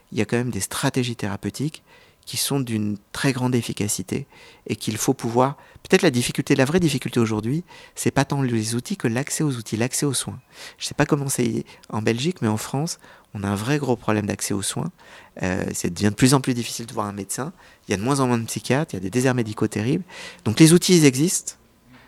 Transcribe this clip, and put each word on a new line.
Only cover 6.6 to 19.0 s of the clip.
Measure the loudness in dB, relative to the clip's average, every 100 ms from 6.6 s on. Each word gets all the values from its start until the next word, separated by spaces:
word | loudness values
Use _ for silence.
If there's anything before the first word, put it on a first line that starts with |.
| 4
vraie | 2
difficulté | 2 0 -2 0
aujourd'hui, | 2 0 -2 -4 -4 -14 -18 -6
c'est | -2
pas | 0 0
tant | 0
les | 0 0 0 -2
outils | -4 -4
que | -2
l'accès | -2 -2 -2 -2
aux | -2
outils, | -4 -2
l'accès | -2 0 -2
aux |
soins. | -2 -4 -10 -14 -20 -20 -12
Je | -6
sais | -2
pas | 2
comment | 0 0
c'est | -2 0 -2 -6 -12 -10
en | -4
Belgique, | 0 0 -2 -2
mais | 0
en | -2
France, | -2 -4 -4 -8 -16 -20 _
on | -8 -4
a |
un | -2
vrai | 0 0
gros | 0 0
problème | 0 0 0
d'accès | -2 -4 -4
aux |
soins. | -4 -4 -6 -8 -20 -20 -20 -6
Euh, | -4 -2 -4
ça | -4 -4
devient | 0 0
de | 4
plus | 4 4
en |
plus | 2 -2
difficile | -4 -8 -8
de |
voir | -6 -6
un |
médecin. | -6 -8 -8 -8 -12 -20 -16 -4
Il |
y | -2
a |
de |
moins | 2 2
en | 2
moins | 0
de | -2
psychiatres, | -6 0 0 0
il |
y | -4